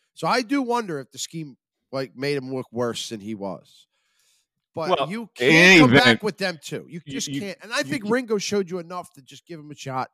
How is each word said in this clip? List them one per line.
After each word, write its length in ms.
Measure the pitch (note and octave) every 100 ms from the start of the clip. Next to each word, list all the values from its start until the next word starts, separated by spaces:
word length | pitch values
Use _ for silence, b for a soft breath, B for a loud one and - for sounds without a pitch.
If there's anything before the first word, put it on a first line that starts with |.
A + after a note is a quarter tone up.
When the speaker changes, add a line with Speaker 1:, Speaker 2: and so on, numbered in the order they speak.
| _
Speaker 1:
So 120 | - E3
I 140 | B3
do 200 | G#3 C#4+
wonder 380 | A#3+ A#3+ G3+ C#3+
if 100 | A#2+
the 80 | B2+
scheme, 380 | - E3 D3 - _ _ _
like, 240 | C3+ B2 G#2+
made 200 | C#3+ C#3+
him 160 | C3
look 120 | C3 -
worse 360 | A#2 A#2+ A2 -
than 120 | A2
he 140 | G#2 G#2
was. 500 | G2 D#2+ _ _ _ _ _ _ _ _ _ _ _
But 160 | E3+ D#3 E3
Speaker 2:
Well, 100 | C#3
Speaker 1:
you 140 | A3
Speaker 2:
in 60 | A3
Speaker 1:
can't 180 | - B2+
Speaker 2:
any 260 | D#3+ F3+ F3+
Speaker 1:
come 100 | C3
Speaker 2:
event, 140 | C#3
Speaker 1:
back 180 | A#2+ A2+
with 160 | G#3+ -
them 200 | F#3 E3
two. 240 | - D3 -
You 120 | E3
Speaker 2:
you, 80 | D3
Speaker 1:
just 140 | A#3+ -
Speaker 2:
you, 120 | C3+
Speaker 1:
can't. 180 | G3 -
And 100 | G3
I 60 | C4
Speaker 2:
you, 60 |
Speaker 1:
think 200 | C4+ C#4+
Speaker 2:
you 60 | G#3
Speaker 1:
Ringo 280 | B3 A3+ G#3
showed 320 | - G3+ E3+
you 80 | F3+
enough 340 | E3 F3+ E3
to 80 | C#3+
just 240 | B2+ C3+ -
give 120 | D#3+
him 120 | D3
a 40 |
shot 360 | C#3 C#3 C3 A#2+